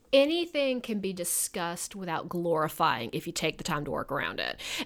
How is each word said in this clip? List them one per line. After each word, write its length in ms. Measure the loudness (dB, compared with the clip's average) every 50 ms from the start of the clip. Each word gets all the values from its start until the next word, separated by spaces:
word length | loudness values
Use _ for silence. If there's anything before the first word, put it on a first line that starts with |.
| _ _
Anything 680 | 6 6 6 6 4 0 0 0 0 0 0 0 0 -2
can 180 | -2 -2 -2 -2
be 140 | -2 -2 -4
discussed 840 | -4 -2 -2 0 0 0 -2 -2 -2 -2 -2 -4 -6 -8 -8 -8
without 320 | -6 -4 -2 -2 -2 -2
glorifying 800 | -2 -2 0 2 4 4 4 4 2 2 4 4 4 4 2 0 -2 -4
if 140 | -4 -4
you 60 | -4 -2
take 240 | 0 0 0 0
the 60 | -2 -2
time 220 | -2 -2 -2 -2
to 60 | -2
work 200 | -2 -2 -2 -2
around 280 | -2 -2 -2 -2 -2 -2
it. 200 | -4 -4 -4 -6 -8 -6 -6 -6 2